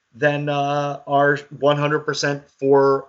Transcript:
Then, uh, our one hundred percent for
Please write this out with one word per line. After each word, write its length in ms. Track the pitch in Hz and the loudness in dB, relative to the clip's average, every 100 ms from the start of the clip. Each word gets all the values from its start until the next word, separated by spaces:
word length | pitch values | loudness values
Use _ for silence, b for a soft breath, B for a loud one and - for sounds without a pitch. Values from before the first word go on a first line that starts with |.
| _ 113 | _ -4
Then, 340 | 147 143 147 | -2 -2 -4
uh, 520 | 143 143 147 143 139 - | -4 -4 -4 -4 -8 -2
our 320 | 139 143 143 - 131 | 0 2 0 -6 -2
one 180 | 143 147 | 0 2
hundred 220 | 147 151 | 0 -2
percent 500 | 147 139 143 143 - | -4 -4 -4 -4 -10
for 560 | _ 135 139 135 135 | _ 2 4 4 2